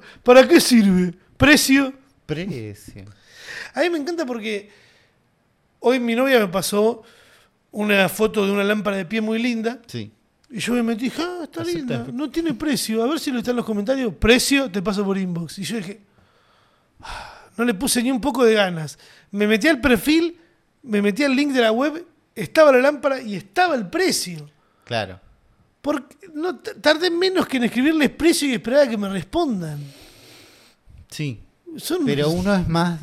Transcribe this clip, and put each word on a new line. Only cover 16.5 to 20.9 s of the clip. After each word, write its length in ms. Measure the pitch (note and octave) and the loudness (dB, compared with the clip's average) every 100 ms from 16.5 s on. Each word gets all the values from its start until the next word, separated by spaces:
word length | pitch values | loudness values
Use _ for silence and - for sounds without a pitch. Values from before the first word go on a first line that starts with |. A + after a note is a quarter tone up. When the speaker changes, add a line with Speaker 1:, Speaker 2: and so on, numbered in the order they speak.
| _ _ _ _ _ | _ _ _ _ _
Speaker 1:
"Ah", 460 | - - - - - - | -16 -16 -16 -20 -14 -4
no 60 | A#3+ | -2
le 80 | |
puse 280 | F#3+ C4 B3 | -2 -2 -2
ni 80 | A#3+ | -2
un 80 | B3+ | -2
poco 240 | C#4 B3+ | -2 2
de 100 | A#3 A3 | 4 4
ganas. 420 | F#3 E3 D3+ - - - _ | 0 -2 -10 -14 -20 -20 _
Me 160 | G3+ G#3 | -2 0
metí 200 | A3 D4+ | 2 2
al 120 | C4+ | 2
perfil, 580 | C4 A3 C#4 D#4+ E4+ - _ _ _ _ | 2 2 4 2 0 -4 _ _ _ _
me 180 | C4 | -4